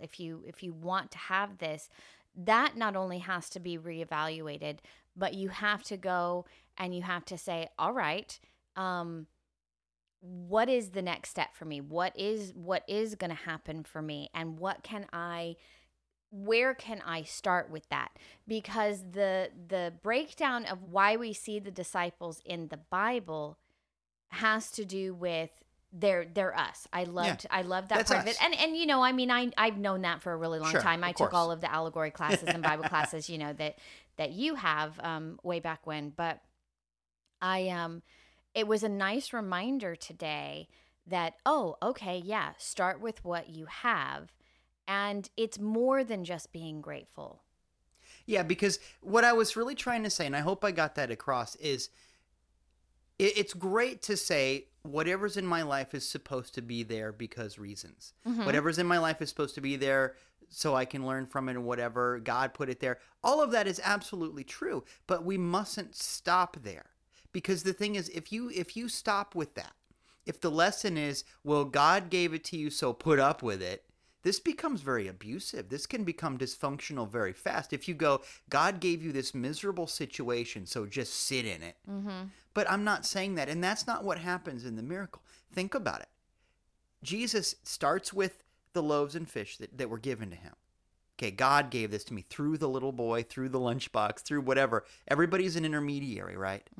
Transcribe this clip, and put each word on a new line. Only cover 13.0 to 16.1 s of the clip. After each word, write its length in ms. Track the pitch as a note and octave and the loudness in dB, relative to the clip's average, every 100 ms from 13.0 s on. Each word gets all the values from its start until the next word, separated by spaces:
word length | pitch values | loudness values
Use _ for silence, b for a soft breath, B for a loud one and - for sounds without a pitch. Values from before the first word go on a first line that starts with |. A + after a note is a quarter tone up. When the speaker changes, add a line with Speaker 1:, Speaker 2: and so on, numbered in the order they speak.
| A3 G#3 | -2 -2
Speaker 1:
gonna 180 | F3 | -6
happen 480 | D#3+ - D#3 - D#3+ | -6 -8 -8 -8 -10
for 180 | D3+ D#3+ | -8 -8
me? 300 | D#3 D3 D3 | -6 -8 -8
And 220 | - E3 D#3+ | -6 -6 -4
what 280 | F#3 - | -4 -4
can 220 | - G#3+ G3 | -8 -10 -8
I, 440 | E3+ E3+ E3+ E3+ E3+ b b b _ _ | -8 -6 -6 -6 -10 b b b _ _